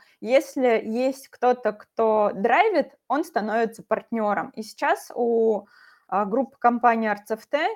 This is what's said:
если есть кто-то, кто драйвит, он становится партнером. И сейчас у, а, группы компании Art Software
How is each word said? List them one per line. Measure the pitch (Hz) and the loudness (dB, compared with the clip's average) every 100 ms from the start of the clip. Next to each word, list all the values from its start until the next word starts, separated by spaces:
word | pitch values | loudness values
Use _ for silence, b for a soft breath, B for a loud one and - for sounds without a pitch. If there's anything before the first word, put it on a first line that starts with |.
| b b | b b
если | 208 262 320 - 254 226 - | 0 0 0 0 2 2 0
есть | 220 262 269 - | -2 -2 -2 -10
кто-то, | - 247 247 233 | -2 0 0 -2
кто | 214 - - 226 214 208 185 | -6 -8 -2 2 2 2 0
драйвит, | 202 320 427 359 180 - - | 2 2 2 2 -2 -6 -6
он | 277 330 | -4 -2
становится | - 214 220 226 226 | -4 -2 -2 -2 -4
партнером. | - 202 - 226 214 196 - - | -6 -6 -4 -4 -2 -2 -6 -10
И | |
сейчас | 214 - 285 349 - - | -14 -4 -2 -2 -4 -4
у, | 240 233 226 208 208 b b b b | 0 2 2 0 -4 b b b b
а, | 185 208 | -4 -2
группы | 185 262 _ | -2 -4 _
компании | 240 240 240 226 220 | 0 2 2 2 0
Art | 208 - | -4 -6
Software | 214 - - 359 | -8 -4 -4 -4